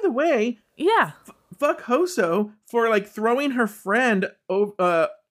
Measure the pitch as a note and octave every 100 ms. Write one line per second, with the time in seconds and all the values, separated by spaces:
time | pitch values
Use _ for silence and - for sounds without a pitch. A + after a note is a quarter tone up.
0 | G4+ A#3+ E4 B3+ A3+ A#3+ _ - E4 A4
1 | E3+ - - - _ - D4 E4 - B3+
2 | F4+ B3+ F3 F3+ G#3 - _ A#3 A3+ G#3
3 | G3+ - A3 B3 C#4+ B3 A3 - F#3+ A3
4 | B3+ G3 F#3+ - - F#3+ G3+ G3+ F3+ E3+
5 | D#3+ - _